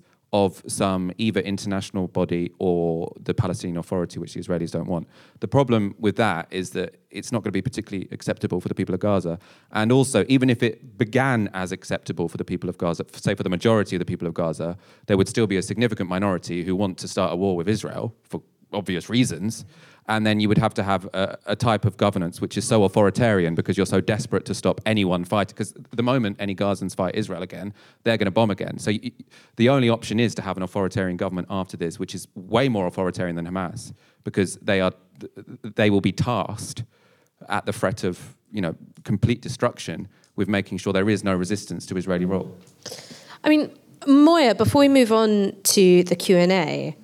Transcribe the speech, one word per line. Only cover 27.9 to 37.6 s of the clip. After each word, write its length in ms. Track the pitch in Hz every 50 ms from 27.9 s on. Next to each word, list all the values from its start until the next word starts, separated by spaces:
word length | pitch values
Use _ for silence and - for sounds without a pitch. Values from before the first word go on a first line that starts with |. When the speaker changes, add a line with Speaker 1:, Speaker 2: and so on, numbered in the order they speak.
| _ _ -
Speaker 1:
they're 140 | 117 113
gonna 120 | 104 104 95
bomb 220 | 85 110 117 104
again. 280 | 95 - 90 - - -
So 120 | - 107
y-, 220 | 104 110 - 120 - - - _ - - - _ _
the 140 | - 117 123
only 180 | 143 139 123
option 320 | 117 113 113 - - 107 113
is 160 | 120 101 -
to 60 | 101
have 160 | 92 95 90
an 60 | 92 92
authoritarian 520 | 90 - 101 95 92 - 101 95 90 90
government 320 | 87 101 95 92 90 82 -
after 280 | 98 95 92 - -
this, 220 | 82 87 82 85 -
which 140 | 95 - -
is 140 | 90 - - -
way 320 | 101 90 95 107 117 139
more 180 | 135 113 101 92
authoritarian 520 | 87 - 101 95 90 - - 90 87 85
than 80 | 85 82
Hamas, 480 | 87 90 95 90 82 - - - - - _ _ _ _ _ -
because 320 | - - 104 95 85 -
they 240 | - - 107 98 95
are, 100 | 92 92 - - _ _ _ -
th-, 540 | 101 - - 98 - - - - - 110 -
they 140 | - 107 107
will 120 | 101 98
be 100 | 95 98
tasked 720 | 92 - - 120 120 101 - - 104 - - - - - 113 - _ _ _ _ _ _ _ _ _ - -
at 180 | - 98 110